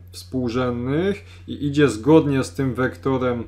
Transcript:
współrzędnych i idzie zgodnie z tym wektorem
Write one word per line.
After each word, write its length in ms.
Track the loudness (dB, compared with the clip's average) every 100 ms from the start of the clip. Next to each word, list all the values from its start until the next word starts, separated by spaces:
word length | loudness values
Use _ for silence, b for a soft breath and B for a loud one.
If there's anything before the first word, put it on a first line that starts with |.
| -18
współrzędnych 1120 | -20 -8 -4 -2 -2 -2 -4 -2 0 0 -4 B B -14
i 180 | -6 -4
idzie 220 | 4 2
zgodnie 560 | 4 6 6 6 0
z 100 | -2
tym 200 | -2 -2
wektorem 720 | 0 -2 -2 -2 0 0 -2